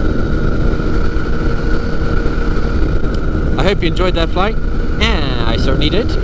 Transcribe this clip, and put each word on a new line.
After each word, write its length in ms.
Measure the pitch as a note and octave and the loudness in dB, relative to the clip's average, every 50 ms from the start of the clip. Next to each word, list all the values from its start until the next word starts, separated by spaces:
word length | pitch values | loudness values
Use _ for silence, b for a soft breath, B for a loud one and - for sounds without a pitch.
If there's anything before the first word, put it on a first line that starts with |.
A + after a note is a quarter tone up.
| - - - - - - - - - - - - - - - - - - - - - - - - - - - - - - - - - - - - - - - - - - - - - - - - - - - - - - - - - - - - - - - - - - - - - - - - | 0 0 0 0 0 0 0 0 0 0 0 0 0 0 0 0 0 0 0 2 0 0 0 0 0 0 0 0 0 0 0 0 0 0 0 0 0 0 -2 0 0 0 0 0 0 0 0 0 0 0 0 0 0 0 2 0 0 2 2 0 0 0 0 0 -2 0 -2 0 0 0 0 2
I 60 | D#3 | 2
hope 180 | G3 G3+ E3 | 0 0 0
you 60 | F3+ D#3+ | 0 -2
enjoyed 260 | D#3+ - - - E3+ | 0 0 0 0 0
that 140 | E3+ E3 - | 0 0 0
flight. 280 | - - F#3+ G#3+ A3+ | 0 0 0 0 0
And 880 | - - - A3+ A3+ - - - - G#3+ A3+ G#3+ D#3+ C#3+ C3+ B2+ A#2+ | 0 -2 0 0 0 0 0 0 0 0 0 0 0 0 0 0 0
I 140 | A#2 A2+ A#2 | 0 0 0
certainly 340 | - - - - C#3+ D3 D3 | 0 0 0 2 2 0 0
did. 200 | D#3+ G3+ - - - - | 0 0 0 0 -2 0